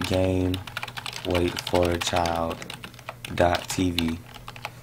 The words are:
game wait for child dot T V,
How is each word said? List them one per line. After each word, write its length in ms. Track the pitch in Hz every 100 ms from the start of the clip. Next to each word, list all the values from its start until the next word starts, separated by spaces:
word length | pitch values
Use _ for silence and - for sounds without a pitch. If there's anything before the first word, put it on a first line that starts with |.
| -
game 500 | 92 92 92 92 92 - - - - - - 90
wait 340 | 90 87 -
for 340 | - 90 87 87
child 580 | - 90 85 85 82 80 - - - - - - - 87
dot 320 | 87 87 -
T 240 | - 92
V, 260 | 87 82 82 - - - - - -